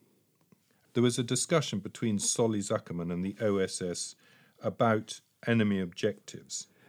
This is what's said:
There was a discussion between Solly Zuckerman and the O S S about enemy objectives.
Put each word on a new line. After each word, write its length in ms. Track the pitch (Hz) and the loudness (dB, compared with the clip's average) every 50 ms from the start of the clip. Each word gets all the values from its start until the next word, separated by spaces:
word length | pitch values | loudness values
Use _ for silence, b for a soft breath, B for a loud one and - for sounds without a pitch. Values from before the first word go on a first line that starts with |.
| _ _ _ _ _ _ _ _ _ _ _ _ _ _ _ _ _ _ - | _ _ _ _ _ _ _ _ _ _ _ _ _ _ _ _ _ _ 0
There 80 | 120 | 2
was 160 | 120 123 120 131 | 2 4 2 0
a 40 | |
discussion 580 | 123 113 127 113 - - 180 160 139 - - 98 | -2 -2 -2 -2 0 2 2 2 2 0 -4 -6
between 380 | - 104 - - 123 113 104 98 | -6 -8 -8 -4 -2 -2 0 0
Solly 420 | - - - - 120 113 110 104 | 0 0 0 2 2 2 2 0
Zuckerman 520 | 101 - 113 104 - - 87 87 85 85 | -2 -2 -2 -2 -4 -4 -6 -6 -4 -4
and 100 | 90 87 | -2 -2
the 140 | 92 95 101 - | -2 -4 -2 -2
O 160 | 117 104 98 98 | 0 0 2 2
S 240 | 95 92 - - | 0 0 -2 -4
S 320 | 92 87 85 - - - - b b b b b b b b b | -4 -4 -4 -6 -8 -10 -14 b b b b b b b b b
about 580 | - 110 92 - 127 113 110 107 110 - - - _ _ _ _ - | -6 -4 0 4 4 4 4 2 0 -6 -14 -18 _ _ _ _ 0
enemy 340 | - 117 113 107 104 101 95 | 2 4 4 4 4 2 0
objectives. 880 | 92 87 - - - 107 98 - _ - - - - - - - - _ b b b | -2 -4 -4 -2 -2 -2 -2 -2 _ -18 -18 -18 -14 -12 -12 -12 -12 _ b b b